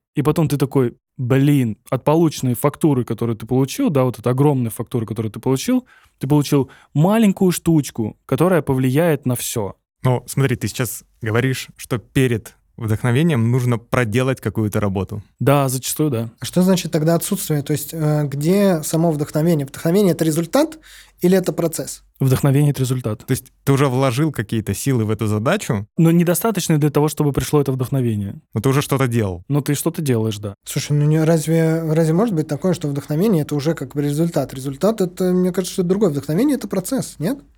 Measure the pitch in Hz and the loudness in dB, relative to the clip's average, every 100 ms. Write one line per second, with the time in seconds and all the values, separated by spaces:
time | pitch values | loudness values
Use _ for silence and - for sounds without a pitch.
0 | _ - 139 160 151 143 139 139 120 - | _ -2 0 2 0 0 0 0 0 -4
1 | _ - 120 131 143 143 117 104 - 131 | _ -8 0 2 4 4 0 -4 -6 -2
2 | - 160 165 - 127 120 151 - 165 131 | 2 2 2 0 -4 0 -2 2 2 2
3 | 113 113 117 110 113 127 135 - 269 139 | -2 -4 -4 -4 -2 0 0 0 0 2
4 | 127 - 123 127 147 135 117 - 117 123 | 0 0 -2 2 2 2 -2 -6 -6 -4
5 | 110 113 110 110 127 131 - 254 - - | -4 -4 -6 -4 -2 -2 0 -2 -2 -20
6 | _ _ 131 147 139 143 131 - _ 143 | _ _ 0 0 2 0 0 -8 _ 0
7 | 175 220 214 180 185 160 - 160 139 - | 2 4 4 4 0 2 2 2 0 -6
8 | 107 - - 131 175 175 - 131 131 135 | -8 -8 -4 0 2 2 0 0 0 2
9 | 170 143 127 120 - 120 98 - _ _ | 2 0 -2 -4 -4 -6 -6 -10 _ _
10 | 131 123 - - 135 120 107 - 117 - | -2 -2 -2 -2 0 0 -4 -4 -6 -6
11 | - _ 110 110 131 127 - - - 120 | -16 _ -2 0 0 -4 -8 -18 -8 -8
12 | - 143 131 113 - _ _ - 113 110 | -4 0 0 0 -6 _ _ -10 -4 -2
13 | 123 120 170 131 113 127 123 113 - 131 | 0 2 2 2 2 0 0 -2 -2 -2
14 | 117 120 131 127 113 104 107 107 104 95 | 0 0 0 -2 -4 -2 -2 0 -2 -2
15 | 92 104 - _ 127 143 135 131 - - | -6 -8 -14 _ 2 2 2 -4 -6 -2
16 | 151 113 113 - - 175 185 185 160 165 | -2 -2 -6 -10 -4 0 2 2 0 -2
17 | 156 170 - 196 - 151 143 147 - 165 | 0 0 0 -6 -2 -4 -2 -4 -4 -4
18 | 151 151 143 139 151 202 196 165 151 160 | 0 0 -2 -2 0 2 2 0 -2 0
19 | 170 147 147 156 165 160 135 - 165 185 | 2 0 -2 0 2 0 -2 -4 0 2
20 | 196 156 160 151 165 269 311 - - - | 2 2 0 0 0 0 0 -4 -20 -20
21 | - _ 180 190 185 151 170 - 131 - | -20 _ 2 2 2 -2 -4 -4 -10 -12
22 | _ _ 135 127 143 135 147 135 127 127 | _ _ 0 2 4 4 2 2 -2 -2
23 | 117 110 - 131 - _ - 135 143 127 | -4 -8 -4 -4 -4 _ 0 2 2 2
24 | 135 120 160 - 110 113 104 98 139 127 | 0 0 -2 -2 -4 -4 -2 -4 0 0
25 | 107 110 107 107 120 208 - 110 107 - | 0 -2 -2 0 0 -2 -2 -4 -4 2
26 | 165 170 175 170 233 196 - 156 147 147 | 4 4 2 0 -2 -2 0 2 2 2
27 | 151 - 147 135 135 147 139 131 123 139 | 0 0 -2 0 0 0 2 -2 -2 -2
28 | 120 107 98 - _ 113 131 135 - 139 | 0 -2 -4 -10 _ -2 0 0 0 0
29 | 131 117 101 87 - 143 135 143 165 165 | 2 0 -2 -6 -2 -2 0 -2 -2 -2
30 | 147 117 110 104 104 98 - 147 - 147 | 0 0 0 -2 -4 -4 -8 -8 -2 2
31 | 147 156 156 165 156 165 160 160 160 160 | 4 4 4 2 2 2 2 0 0 2
32 | 160 165 240 160 151 143 185 165 147 143 | 2 2 0 -2 -2 -2 -2 -2 -2 -6
33 | - 151 220 170 143 147 143 160 127 147 | -4 0 2 0 0 -2 -2 -4 -6 -4
34 | 143 147 170 160 131 131 135 135 196 226 | -2 0 0 -2 -4 -8 -10 0 0 0
35 | 180 180 180 180 180 175 180 - 175 208 | -4 0 0 2 0 -2 -4 -2 0 2
36 | 202 143 - 160 294 262 - 190 180 269 | 2 0 -2 0 0 0 -4 -6 -4 -4
37 | - - 160 285 - | -6 -6 -6 -6 -12